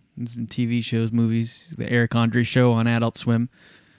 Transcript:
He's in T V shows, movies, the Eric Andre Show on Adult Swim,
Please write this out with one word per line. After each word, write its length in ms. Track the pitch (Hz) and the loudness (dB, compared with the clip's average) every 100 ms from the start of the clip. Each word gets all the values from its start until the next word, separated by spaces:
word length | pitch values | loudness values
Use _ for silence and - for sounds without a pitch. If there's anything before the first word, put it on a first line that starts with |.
| _ - | _ -12
He's 180 | 117 120 | -10 -10
in 100 | 113 | -8
T 180 | - 117 | -4 -2
V 160 | 120 | -2
shows, 300 | 110 117 113 | -2 -2 0
movies, 640 | 117 113 113 117 - - 165 | 0 2 0 -2 -8 -14 -10
the 120 | - | -2
Eric 240 | 120 117 | 0 2
Andre 280 | 117 117 117 | 2 2 2
Show 300 | 117 127 123 | 2 4 4
on 140 | 113 117 | 4 2
Adult 300 | 117 117 - | 0 0 -2
Swim, 320 | - 113 120 _ - - _ | 0 0 -2 _ -20 -20 _